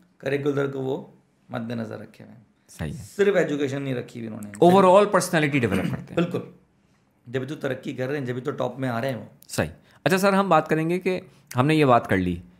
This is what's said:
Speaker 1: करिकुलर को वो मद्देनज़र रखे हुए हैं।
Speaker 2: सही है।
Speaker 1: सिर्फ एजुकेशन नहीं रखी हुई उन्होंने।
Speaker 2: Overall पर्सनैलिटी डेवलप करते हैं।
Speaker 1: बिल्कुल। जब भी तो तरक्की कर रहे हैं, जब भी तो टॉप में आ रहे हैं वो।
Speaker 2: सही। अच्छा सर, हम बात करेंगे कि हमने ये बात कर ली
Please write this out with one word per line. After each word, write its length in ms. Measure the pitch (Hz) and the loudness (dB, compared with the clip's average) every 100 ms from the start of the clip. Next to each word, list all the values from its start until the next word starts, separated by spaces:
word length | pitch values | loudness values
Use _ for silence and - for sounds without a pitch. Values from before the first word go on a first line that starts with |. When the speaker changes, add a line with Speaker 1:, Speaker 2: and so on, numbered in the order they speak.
| _ _ | _ _
Speaker 1:
करिकुलर 460 | 147 139 143 139 139 | -4 -2 0 0 -2
को 140 | 135 | -4
वो 340 | 131 151 - _ _ _ _ | -6 -6 -8 _ _ _ _
मद्देनज़र 420 | 123 113 120 110 | -10 -8 -8 -8
रखे 300 | 110 107 - | -10 -16 -20
हुए 80 | 110 | -20
हैं। 140 | 110 _ _ _ | -20 _ _ _
Speaker 2:
सही 240 | - 78 | -10 -8
है। 100 | - | -8
Speaker 1:
सिर्फ 340 | - - 196 180 | -10 0 2 2
एजुकेशन 460 | 156 143 143 139 | 0 -2 -4 -4
नहीं 120 | 139 | -6
रखी 240 | 127 120 123 | -6 -8 -12
हुई 100 | 113 | -12
उन्होंने। 220 | 110 104 | -12 -14
Speaker 2:
Overall 640 | 101 170 185 185 190 202 | 2 6 8 8 8 6
पर्सनैलिटी 480 | 196 175 165 151 143 | 2 0 0 2 2
डेवलप 220 | 117 95 | 2 0
करते 200 | 90 131 | -2 -6
हैं। 120 | - | -4
Speaker 1:
बिल्कुल। 400 | - 175 143 - - _ _ _ _ _ _ - | -4 -2 -4 -10 -16 _ _ _ _ _ _ -10
जब 120 | 127 | -8
भी 60 | 127 | -8
तो 80 | |
तरक्की 400 | 147 139 127 - | -8 -6 -6 -8
कर 140 | 123 127 | -8 -6
रहे 100 | 147 | -6
हैं, 80 | 127 | -6
जब 80 | |
भी 60 | 123 | -6
तो 100 | 131 | -8
टॉप 260 | 131 123 135 | -6 -6 -4
में 100 | 131 | -6
आ 120 | 117 | -4
रहे 100 | 135 | -4
हैं 80 | 113 | -6
वो। 100 | 107 - - | -12 -20 -10
Speaker 2:
सही। 200 | - 80 - _ _ - | -4 -4 -6 _ _ -2
अच्छा 120 | 185 | 2
सर, 160 | 196 | 2
हम 140 | 196 196 | 2 4
बात 200 | 160 156 | 2 4
करेंगे 300 | 156 160 180 | 0 0 -2
कि 320 | 185 185 - - _ | -2 -4 -6 -20 _
हमने 200 | 123 139 | 0 2
ये 100 | 156 | 4
बात 220 | 143 120 120 | 6 6 4
कर 100 | 98 | 0
ली 260 | 90 85 - _ | 0 -2 -8 _